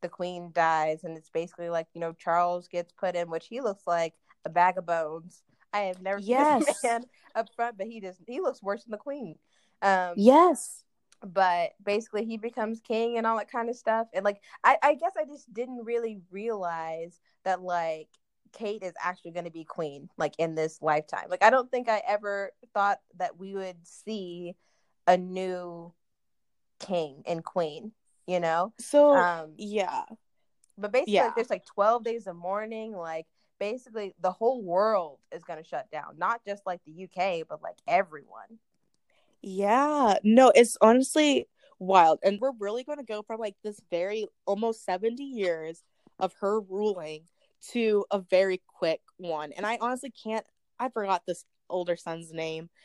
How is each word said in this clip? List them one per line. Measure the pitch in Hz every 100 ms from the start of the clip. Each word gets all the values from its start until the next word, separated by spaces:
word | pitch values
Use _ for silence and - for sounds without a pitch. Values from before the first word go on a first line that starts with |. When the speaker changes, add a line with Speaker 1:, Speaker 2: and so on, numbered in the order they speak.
Speaker 1:
the | 175
Queen | - 180 180 175
dies," | 165 165 160 156 156 175
and | 160
it's | -
basically | 165 175 - 170
like, | 170 165 170
you |
know, | 165
Charles | 165 - 170 175 180 175
gets | 175 175
put | _ 190 175
in, | 170
which | 165 -
he | 233
looks | 254 196 -
like | 170 165 - _ _ -
a |
bag | 165 180 185
of | 175
bones. | 165 156 160 170 - _ _ _
I | 208
have | 196 185
never | 185 202
seen | 202
this | 254
Speaker 2:
Yes. | 294 285 294 -
Speaker 1:
<laughs> | 240
man | 233 240 _ _ -
up | 226 -
front, | 233 208
but | 208
he | 226
just, | 190 185 -
he | 247
looks | 370 269
worse | 196 202 -
than |
the | 214
Queen. | - 285 208 156 _ _ _ _
Um, | 196 190 180 175
Speaker 2:
Yes. | 208 285 359 285 - - _ _ _ _
Speaker 1:
but | 202 180 185 175 170 -
basically | 202 208 226 208 226
he | 226
becomes | 226 240 220 226
king | - 220 233 233
and | 226
all | 226
that | 208
kind | 240 233
of | 247
stuff. | - 220 226
And, | 185 202
like, | 202 - -
I, | - 269
I | 285 294
guess | 339 359
I | 302
just | 294 - 214
didn't | 247 247 226
really | 233 233 214 175
realize | 185 226 214 180 165 160 165 170 - _ _ -
that, | 185
like, | 185 175 165 156 156 _ _ _ _
Kate | - 214 214 185
is | -
actually | 175 185 180
gonna | 170 175
be | 165 160
queen, | - 156 139 180 -
like, | 156 -
in | 165 160
this | 160 -
lifetime. | 156 151 156 - -
Like, | 180
I | 208
don't | 254 254
think | 247 247
I | 214 -
ever | 208 208 202 196 - 240 214
thought | 202 202 _ 175
that | 180 170
we | 190 196
would | 185 175 170
see | - - 220 185 175 175 180 _ _ _ _ -
a | 180
new | 180 180 185 180 175 170 170 - _ _ _ _ _ _ _ -
king | - 180 156 139 -
and | 165 165
queen, | 185 165 147 214 - _ _ -
you | 180
know? | 170 165 190 -
Speaker 2:
So, | - 294 294 285
Speaker 1:
Um, | 175 170 160 156
Speaker 2:
yeah. | 208 208 180 - - 226 _ _ _ _ _ -
Speaker 1:
but | 202
basically, | 240 294 202
Speaker 2:
Yeah. | 233
Speaker 1:
like, | -
there's, | 240
like, | 190 -
twelve | - 202 240 226
days | 233 196
of | 170
mourning. | 175 202 214 220 220
Like, | 202 165 160 165 _ _ -
basically, | 202 220 247 220 202 -
the | 180
whole | 185 226 262
world | 190 175 214 214 165 135 _
is | 175
gonna | 165 160 165
shut | 156 131
down. | 151 151 156
Not | 185 233 -
just, | 202 -
like, | 175 -
the |
U | 156 185
K, | - 190 170
but, | 160 151
like, | 156 - -
everyone. | 175 185 151 - - - 226 _ _ _ _ _ _ _ _
Speaker 2:
Yeah. | 202 190 202 240 285 294 240 190
No, | 208 226 254 220
it's | 240 -
honestly | 220 240 269 311 302 269 - _ _ -
wild. | 185 190 165 156
And | - 202
we're | 262
really | 247 202 220 -
gonna | 294
go | 233 214
from, | 208 226
like, | 220 202
this | 214 202 _
very, | 170 185 220 208 _ -
almost | 202 226 226 -
seventy | 185 226 240 277
years | 247 185 165 160 165 _ _ _ -
of | 190 -
her | 196 214
ruling | 190 190 214 185 156 156 165 _ _ _ -
to | 240 226 208 202
a | 202
very | 185 185 190 185 -
quick | _ 170 160 _ -
one. | 180 156 151
And | 156 208
I | 233
honestly | 233 254 277
can't, | - 220 220 - _ _ -
I | 254
forgot | 240 196 185 -
this | 170 - _ -
older | 185 175 170
son's | - 165 165
name, | 160 160 160 170 _